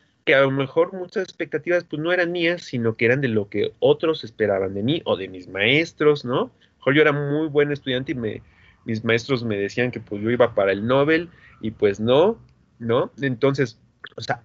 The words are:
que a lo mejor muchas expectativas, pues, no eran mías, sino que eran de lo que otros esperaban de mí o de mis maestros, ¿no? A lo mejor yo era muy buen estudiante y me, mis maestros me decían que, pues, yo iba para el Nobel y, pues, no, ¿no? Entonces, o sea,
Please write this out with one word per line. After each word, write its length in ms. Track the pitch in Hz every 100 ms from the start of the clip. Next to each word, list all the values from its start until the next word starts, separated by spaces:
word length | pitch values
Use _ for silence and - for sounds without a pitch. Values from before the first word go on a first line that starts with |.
| _ _
que 100 | -
a 60 | 139
lo 100 | 139
mejor 440 | 135 135 165 175
muchas 300 | 185 180 185
expectativas, 600 | 185 - 165 151 170 175
pues, 160 | 170 151
no 120 | 160
eran 200 | 180 170
mías, 300 | 175 165 175
sino 340 | - 123 113 110
que 80 |
eran 160 | 117 135
de 80 | 131
lo 200 | 107 95
que 240 | 104 - -
otros 460 | 127 147 165 156
esperaban 500 | 107 - 104 98 95
de 80 | 98
mí 200 | 113 165
o 120 | - 92
de 120 | 95
mis 180 | 92 90
maestros, 760 | 92 107 143 160 - 151 147
¿no? 100 | 123
A 60 | 143
lo 360 | 247 _ _ _
mejor 160 | -
yo 80 | 143
era 100 | 151
muy 360 | 143 143 147 160
buen 220 | 147 147
estudiante 420 | 143 131 127 135
y 20 |
me, 280 | 131 110 110 - _ _ _ -
mis 180 | 110
maestros 400 | 113 113 117 127
me 140 | 117 101
decían 320 | 101 - 123
que, 100 | 113
pues, 220 | 110 101
yo 80 | 110
iba 240 | 120 120
para 180 | 104 98
el 140 | 98 113
Nobel 420 | 135 143 165 175 - - -
y, 100 | 110
pues, 280 | 110 104 98
no, 380 | 113 135 190 233 - _ _ -
¿no? 320 | 117 123 180 -
Entonces, 580 | 131 117 139 139 120 - _ _ - -
o 40 |
sea, 220 | 113 120